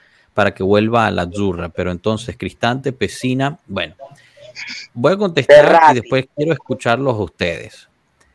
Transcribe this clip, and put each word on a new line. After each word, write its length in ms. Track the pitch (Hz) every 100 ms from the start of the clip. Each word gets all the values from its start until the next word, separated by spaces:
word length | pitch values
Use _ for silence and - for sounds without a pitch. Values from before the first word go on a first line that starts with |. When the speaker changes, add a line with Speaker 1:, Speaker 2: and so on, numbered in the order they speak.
| _ _ _
Speaker 1:
para 200 | - 101
que 100 | -
vuelva 420 | 95 104 110 117 107
a 60 |
la 120 | 92
Azzurra, 440 | 87 95 98 87 87
pero 240 | - 90
entonces 460 | 87 107 110 - -
Cristante, 560 | 95 - 120 131 135
Pessina", 680 | 127 98 - 127 127 135 165 _
bueno, 280 | 98 82 - - - _ _ - - - - -
voy 180 | 123 139
a 60 | 196
contestar 400 | 202 165 120 147
y 100 | 147
Speaker 2:
Berratti. 320 | 165 160 123
Speaker 1:
después 280 | 104 131 131
quiero 200 | - 151
escucharlos 640 | 143 - 123 120 117 139 110
a 80 |
ustedes. 680 | 90 - 87 82 - - _ _ _ _ _